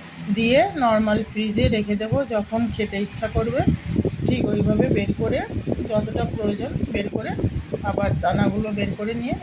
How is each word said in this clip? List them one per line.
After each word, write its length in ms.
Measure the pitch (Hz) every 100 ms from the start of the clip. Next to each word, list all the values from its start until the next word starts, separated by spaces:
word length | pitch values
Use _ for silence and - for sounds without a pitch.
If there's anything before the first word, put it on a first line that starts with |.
| - - -
দিয়ে 260 | 202 233 269 392 339
নরমাল 480 | 240 214 214 214 214
ফ্রিজে 380 | 214 220 214 254
রেখে 280 | 220 208 208
দেবো। 280 | 220 262 240
যখন 300 | 214 208 226 226 214
খেতে 200 | 208 202
ইচ্ছা 300 | 202 - 214
করবে 320 | - 226 262 - - - - - - -
ঠিক 220 | 254 -
ওইভাবে 380 | 214 208 214 254
বের 220 | 202 202 -
করে 200 | 226 269 427 - - - 247
যতটা 360 | 214 214 233
প্রয়োজন 440 | 233 226 208 202 262 - 226
বের 160 | 220 202
করে 220 | - 277 403 - - - -
আবার 280 | 202 190 196 -
দানাগুলো 480 | 180 196 202 202 214
বের 180 | 202 196 -
করে 160 | 214
নিয়ে 200 | 233 240 359